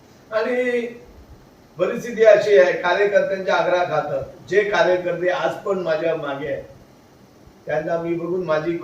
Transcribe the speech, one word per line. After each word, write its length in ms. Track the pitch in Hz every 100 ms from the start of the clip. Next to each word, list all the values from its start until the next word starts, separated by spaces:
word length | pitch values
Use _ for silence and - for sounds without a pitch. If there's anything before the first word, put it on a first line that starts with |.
| - - -
आणि 540 | 220 240 247 247 240 233 - - - - - - - - -
परिस्थिती 460 | 190 240 240 214
अशी 340 | 220 202 208 196
आहे, 140 | 180
कार्यकर्त्यांच्या 800 | 160 175 185 202 196 190 190 180
आग्रहाखातर 680 | 170 165 180 - 151 147 139 - - -
जे 140 | 190
कार्यकर्ते 640 | 208 175 170 180 175 165 180
आज 260 | 165 165
पण 240 | - 202 185
माझ्या 360 | 165 156 165
मागे 340 | 156 143 139 151
आहेत 160 | 135 - - - - - - - - - - -
त्यांना 360 | 156 160 170
मी 120 | 165
बघून 300 | 170 170 185
माझी 340 | 165 151 165 170